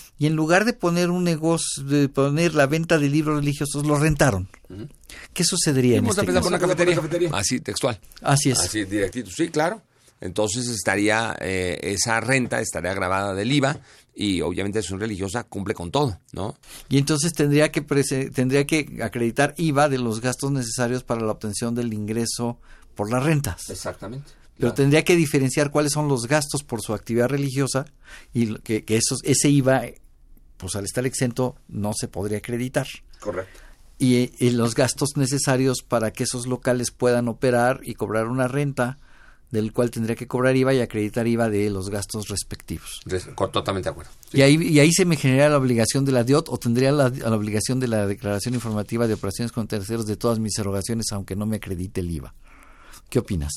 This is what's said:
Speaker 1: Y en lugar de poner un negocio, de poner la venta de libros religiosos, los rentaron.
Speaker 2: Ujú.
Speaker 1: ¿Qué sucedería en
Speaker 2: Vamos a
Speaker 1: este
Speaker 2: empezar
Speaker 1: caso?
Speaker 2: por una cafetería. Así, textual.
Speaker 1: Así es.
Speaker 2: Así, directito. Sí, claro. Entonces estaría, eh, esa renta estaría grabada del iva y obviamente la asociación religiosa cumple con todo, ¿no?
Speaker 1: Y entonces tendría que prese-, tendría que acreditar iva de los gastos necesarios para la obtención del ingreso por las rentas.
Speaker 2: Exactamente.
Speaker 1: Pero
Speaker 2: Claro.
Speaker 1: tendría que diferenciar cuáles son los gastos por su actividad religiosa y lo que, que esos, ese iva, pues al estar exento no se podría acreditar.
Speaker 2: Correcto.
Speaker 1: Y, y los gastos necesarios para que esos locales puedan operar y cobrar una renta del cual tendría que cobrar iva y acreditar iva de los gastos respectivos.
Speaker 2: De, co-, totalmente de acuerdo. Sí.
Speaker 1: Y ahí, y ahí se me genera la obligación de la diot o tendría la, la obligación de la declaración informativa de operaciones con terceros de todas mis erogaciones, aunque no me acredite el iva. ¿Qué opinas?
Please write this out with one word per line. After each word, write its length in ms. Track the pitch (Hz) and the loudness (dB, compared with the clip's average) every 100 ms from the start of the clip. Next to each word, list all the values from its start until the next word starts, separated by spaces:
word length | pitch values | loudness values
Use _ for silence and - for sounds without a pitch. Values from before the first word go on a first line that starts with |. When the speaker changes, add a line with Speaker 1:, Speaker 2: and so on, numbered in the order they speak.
| - - | -16 -2
Speaker 1:
Y 80 | 147 | 0
en 80 | |
lugar 300 | 156 156 180 | 2 2 4
de 80 | 220 | 2
poner 380 | 233 175 170 175 | 0 0 2 2
un 120 | 180 | 2
negocio, 600 | 175 156 160 160 - - | 0 0 0 0 -2 -6
de 240 | 139 143 139 | 0 2 2
poner 460 | 139 139 147 170 | 2 2 2 2
la 120 | 151 135 | 4 2
venta 320 | 160 165 165 | 2 2 2
de 100 | 143 | 4
libros 280 | 151 151 151 | 2 2 0
religiosos, 500 | 143 143 139 147 147 | 0 -2 -2 -2 0
los 140 | 147 | 2
rentaron. 480 | 156 147 143 95 95 - - | 2 4 4 2 -4 -12 -18
Speaker 2:
Ujú. 200 | 95 147 - - - - | -14 -14 -18 -20 -20 -10
Speaker 1:
¿Qué 120 | - | -4
sucedería 540 | 170 175 160 135 123 107 | -2 0 2 4 4 4
en 40 | |
Speaker 2:
Vamos 140 | 104 202 | 4 2
a 40 | |
Speaker 1:
este 80 | 185 | 2
Speaker 2:
empezar 100 | 180 | 2
Speaker 1:
caso? 180 | - 180 | 2 0
Speaker 2:
por 80 | 180 | 0
una 280 | 175 180 165 | 2 2 2
cafetería. 340 | 156 170 170 | 0 -2 0
Así, 280 | 98 98 127 | 0 -2 -2
textual. 400 | - 98 127 110 - - | -4 -4 -2 -4 -12 -6
Speaker 1:
Así 280 | - 143 143 | 2 2 2
es. 80 | 120 | 0
Speaker 2:
Así, 260 | 92 107 | -2 -4
directito. 460 | 95 104 95 120 98 | -2 -2 -2 -4 -8
Sí, 200 | - 87 | -6 -4
claro. 320 | 147 160 220 _ _ _ _ | 0 -2 -4 _ _ _ _
Entonces 460 | 92 98 107 120 123 | -8 -2 -2 -2 -4
estaría, 680 | 110 110 101 104 110 113 - | -4 -2 2 2 2 0 -4
eh, 380 | 87 95 90 80 | -4 -2 -2 -4
esa 380 | 90 98 - 113 | -4 -2 0 0
renta 400 | 110 131 117 120 | 2 0 0 -4
estaría 320 | 113 82 85 | -4 -4 -4
grabada 400 | 95 92 95 101 | -2 -2 -2 -2
del 200 | 95 113 | -2 0
iva 260 | 147 135 120 - - _ | 2 0 -2 -10 -20 _
y 280 | - 104 87 | -4 -2 0
obviamente 380 | 78 90 101 110 | -2 -4 -4 -4
la 20 | |
asociación 200 | 101 95 | -6 -6
religiosa 440 | 110 95 98 120 | -6 -6 -6 -6
cumple 300 | - 101 95 | -8 -8 -6
con 180 | - 87 | -6 -2
todo, 260 | 139 143 90 _ | 0 0 -2 _
¿no? 240 | - 101 - - - - | -10 -8 -10 -18 -18 0
Speaker 1:
Y 100 | 139 | 2
entonces 340 | 143 151 170 | 2 0 0
tendría 380 | 165 147 147 151 | 0 2 4 2
que 160 | 151 143 | 0 -2
prese-, 440 | 139 135 131 131 | 0 0 -2 -4
tendría 360 | - 127 143 139 | -2 2 2 2
que 320 | 160 - - | 0 -2 -6
acreditar 540 | 107 123 117 113 147 - | -6 -2 0 2 0 0
iva 320 | 165 139 147 | 0 2 2
de 100 | 131 | 2
los 220 | 120 110 | -2 -2
gastos 300 | 127 123 139 | -4 -2 -2
necesarios 540 | 139 113 113 120 127 | -2 -2 -2 -2 -2
para 160 | - 117 | -4 -2
la 100 | 110 | -2
obtención 460 | 104 107 101 120 120 | -4 -6 -4 -2 -2
del 180 | 120 | -2
ingreso 640 | 107 104 113 113 - 120 120 - - - - | -4 -4 -2 -2 -2 -4 -6 -14 -20 -12 -6
por 140 | 104 | -2
las 120 | 127 | 0
rentas. 480 | 147 151 131 - - | 2 2 0 -4 -10
Speaker 2:
Exactamente. 600 | 98 - - 98 135 - - - - | -10 -10 -10 -12 -12 -14 -20 -20 -4
Speaker 1:
Pero 160 | 120 | -2
Speaker 2:
Claro. 20 | |
Speaker 1:
tendría 300 | 117 139 156 | 2 4 4
que 120 | 160 175 | 6 4
diferenciar 540 | 147 147 131 151 147 | 4 2 2 2 0
cuáles 220 | 147 147 | 2 0
son 140 | 147 147 | 0 0
los 200 | 131 117 | 0 0
gastos 380 | 151 147 139 | 0 0 -6
por 180 | - 113 | -6 -6
su 100 | 107 | -4
actividad 380 | 104 - 113 123 | -6 -2 0 2
religiosa 560 | 139 139 131 131 135 143 - - - - | 0 -2 -2 -2 -2 -6 -12 -20 -20 -6
y 100 | 120 | -2
lo 160 | 113 - | -2 -2
que, 240 | - 107 | -4 -4
que 140 | - 113 | 0 0
esos, 220 | - 127 | 0 -2
ese 260 | - 135 147 | 0 2 4
iva, 360 | 143 131 131 - - - _ - - - - | 4 4 2 0 -12 -20 _ -20 -20 -20 -12
pues 180 | 92 104 | -8 -6
al 80 | |
estar 220 | 98 127 127 | -6 -4 -4
exento 500 | - 123 120 127 - - | -2 -2 0 -2 -4 -12
no 280 | 110 101 | -6 -4
se 140 | 110 127 | -4 -6
podría 300 | - 104 104 | -6 -4 -4
acreditar. 480 | - 120 127 143 127 - - - | -4 -4 -4 -4 -4 -8 -18 -14
Speaker 2:
Correcto. 380 | 523 - - - - - - - | -8 -8 -8 -14 -20 -20 -18 0
Speaker 1:
Y, 340 | 131 123 123 - | 2 4 2 0
y 120 | 123 | 2
los 240 | 120 117 | 2 0
gastos 420 | 113 127 - 143 147 | 2 0 0 -2 0
necesarios 600 | 127 139 - 127 131 123 | 0 0 0 2 2 -2
para 300 | - 117 110 | -2 0 0
que 140 | - | -2
esos 220 | 123 127 127 | -4 -4 -4
locales 440 | 123 127 123 117 | -4 0 -2 -2
puedan 380 | - 123 120 120 | 0 2 2 0
operar 520 | 110 131 120 123 139 | 0 2 4 2 0
y 100 | - | -6
cobrar 320 | 104 101 110 113 | -6 -4 -2 -2
una 220 | 131 127 | 0 -2
renta 500 | 139 143 135 123 131 - - - - - | 0 -2 -2 -4 -4 -16 -20 -20 -20 -6
del 220 | 110 110 | -4 -2
cual 180 | - 120 | 0 0
tendría 240 | 120 113 | 0 -4
que 120 | 113 120 | -4 -4
cobrar 280 | 127 127 131 | 0 2 4
iva 180 | 131 | 4
y 60 | 131 | 2
acreditar 460 | 113 110 104 120 117 | 0 -2 -2 0 0
iva 220 | 117 113 | 2 0
de 220 | 104 104 | 0 0
los 180 | 98 95 | -2 -4
gastos 400 | 104 98 110 104 | -6 -6 -8 -6
respectivos. 720 | 98 - - - 82 - - - | -6 -8 -12 -10 -12 -12 -14 -6
Speaker 2:
De, 120 | 92 - | -6 -6
co-, 140 | - 98 | -6 -4
totalmente 400 | 104 104 98 90 | -2 -2 -2 -4
de 40 | |
acuerdo. 200 | - - - - | -8 -12 -20 -2
Sí. 80 | 135 | 4
Speaker 1:
Y 40 | |
ahí, 140 | 139 156 | 6 6
y 220 | 170 147 | 4 6
ahí 140 | 151 | 6
se 140 | 170 175 | 6 4
me 100 | 156 | 2
genera 320 | 135 131 147 | 4 6 6
la 80 | 147 | 4
obligación 480 | 131 117 110 135 | 4 4 2 2
de 80 | 139 | 2
la 100 | 127 | 2
diot 280 | 117 147 160 | 4 4 2
o 80 | 123 | -2
tendría 340 | 120 120 135 | 0 2 4
la, 160 | 147 131 | 4 2
la 260 | 135 113 | 0 0
obligación 460 | 110 107 104 - 127 | 0 0 -2 0 -2
de 80 | 127 | 0
la 180 | 110 98 | 0 0
declaración 480 | 104 101 101 120 | -2 -2 -2 -2
informativa 520 | 123 113 107 101 117 117 | -4 -2 -4 -2 0 0
de 80 | |
operaciones 380 | 101 98 - 120 | 0 -4 -4 -6
con 140 | - 107 | -6 -4
terceros 400 | 110 98 117 107 | -4 -4 -4 -4
de 100 | 98 | -2
todas 220 | 120 110 | 0 0
mis 200 | 110 101 | -2 -4
erogaciones, 480 | 101 98 95 113 107 | -4 -4 -4 -4 -4
aunque 220 | 101 95 | -6 -6
no 120 | 95 107 | -6 -4
me 100 | 107 | -4
acredite 460 | 92 87 98 95 | -6 -8 -6 -6
el 80 | 87 | -6
iva. 240 | 80 58 - - - - - - - - | -6 -10 -18 -20 -20 -20 -20 -20 -20 -4
¿Qué 100 | 127 | -2
opinas? 360 | - 92 73 | 0 -2 -4